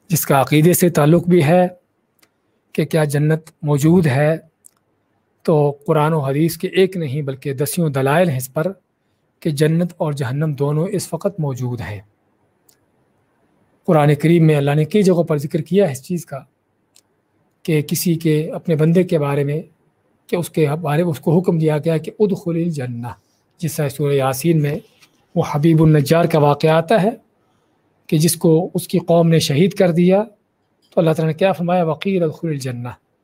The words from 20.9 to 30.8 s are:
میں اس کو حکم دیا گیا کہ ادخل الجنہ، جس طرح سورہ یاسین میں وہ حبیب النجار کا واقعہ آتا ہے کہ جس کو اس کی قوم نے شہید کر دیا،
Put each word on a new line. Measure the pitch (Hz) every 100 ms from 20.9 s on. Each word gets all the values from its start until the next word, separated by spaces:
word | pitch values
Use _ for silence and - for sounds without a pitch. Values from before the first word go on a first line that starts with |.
| 147
میں | 175
اس | 151
کو | - 165
حکم | 180 170
دیا | 156 151
گیا | 156 160
کہ | 156 -
ادخل | 208 180 170 165
الجنہ، | 170 147 123 117 120 - _ _ _ _
جس | 160 -
طرح | 143
سورہ | 131 143
یاسین | 139 131 131 165 160
میں | 143 156 - _ _ _ _
وہ | 175 -
حبیب | 151 160 156
النجار | 160 151 131 165
کا | 165 160
واقعہ | 143 143 156
آتا | 160 165 220
ہے | 190 254 _ _ _ _ _ _ _ _ -
کہ | 160
جس | 170 170
کو | 175 160 180
اس | 185 -
کی | 185
قوم | 170 170 170
نے | 165
شہید | 151 139 196
کر | 202 185
دیا، | 165 175 190 220 _ _ _ _ _